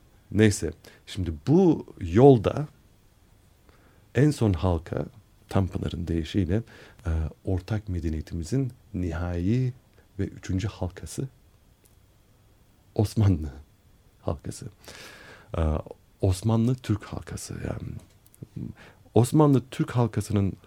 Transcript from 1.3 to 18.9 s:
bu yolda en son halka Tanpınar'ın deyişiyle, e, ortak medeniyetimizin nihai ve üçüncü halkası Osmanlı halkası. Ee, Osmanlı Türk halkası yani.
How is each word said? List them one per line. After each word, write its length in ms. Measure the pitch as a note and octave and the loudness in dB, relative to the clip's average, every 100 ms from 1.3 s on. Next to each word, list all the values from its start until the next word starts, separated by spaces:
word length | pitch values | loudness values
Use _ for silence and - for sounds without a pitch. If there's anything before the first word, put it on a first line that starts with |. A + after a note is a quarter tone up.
| D#2 - | -4 0
bu 380 | E3+ F#3 - - - | 4 4 2 -4 -10
yolda 680 | E2+ F#2 C#3+ B2 F2+ B2+ D3+ - _ _ _ _ _ _ _ _ _ _ _ _ _ A#2 | 0 8 8 8 4 -4 -6 -12 _ _ _ _ _ _ _ _ _ _ _ _ _ 2
en 160 | D3+ | 4
son 220 | - A2+ | 4 2
halka 520 | F2+ F#2 E2+ - - - - _ _ - | 2 2 0 -2 -6 -6 -12 _ _ -4
Tanpınar'ın 580 | G2 F#2 - - E2 E2+ | 0 0 -2 -6 -6 -4
deyişiyle, 540 | E2 D#2+ G#2 E2+ G#2 - - - - F2 | -4 -2 -2 0 -2 -4 -14 -20 -10 -4
e, 40 | D#2+ D2+ - - | -2 -4 -6 -4
ortak 440 | F2+ F2+ G#2+ - | -4 -4 -6 -6
medeniyetimizin 800 | F2 D#2+ D#2 - E2+ D#2+ C3 C3 - _ | -6 -4 -6 -8 -10 -4 -4 -4 -8 _
nihai 800 | F2+ F2+ D#2+ F2 F2 F2+ B2 B2+ B2+ _ _ _ - | -6 -6 -4 -4 -2 0 0 -2 -6 _ _ _ -8
ve 40 | G2 | -8
üçüncü 420 | - - F2+ G2 | -8 -6 -4 -4
halkası 600 | - F2+ F2+ E2+ - C#3 _ _ _ _ _ _ _ _ _ _ _ _ _ _ _ _ - | -6 -8 -8 -12 -10 -10 _ _ _ _ _ _ _ _ _ _ _ _ _ _ _ _ -2
Osmanlı 560 | G#2 - G2+ E2 D2 C2 - _ _ _ _ _ | 0 2 2 2 -2 -12 -20 _ _ _ _ _
halkası. 440 | - - - - - - - - - - - - - - | -6 -6 -8 -12 -14 -18 -20 -20 -20 -20 -20 -20 -8 -2
Ee, 40 | D#2+ D2+ - - _ _ | 0 -2 -6 -18 _ _
Osmanlı 540 | G2+ F#2 A2+ A2+ A2+ C3 | -2 0 0 0 0 -2
Türk 280 | - G#2 | -4 -4
halkası 500 | - - - - - | -6 -12 -10 -12 -12
yani. 400 | G1+ - - - - - _ _ _ - - - - - | -10 -8 -8 -10 -14 -18 _ _ _ -18 -14 -14 -14 -20